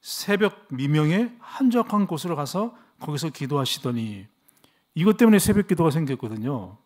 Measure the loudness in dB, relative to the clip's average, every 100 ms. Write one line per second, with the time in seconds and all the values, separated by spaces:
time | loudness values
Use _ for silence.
0 | -12 -10 -2 0 0 -2 _ -4 0 2
1 | 4 2 0 -6 -18 0 2 2 0 0
2 | 0 -2 -4 -4 -4 -4 -6 -8 _ _
3 | -8 -6 -6 -6 -4 -2 -2 -4 -4 -4
4 | -6 -10 -16 _ _ _ _ _ _ 0
5 | 2 6 6 6 4 2 2 2 2 2
6 | -2 -4 -6 -8 -6 -6 -8 -18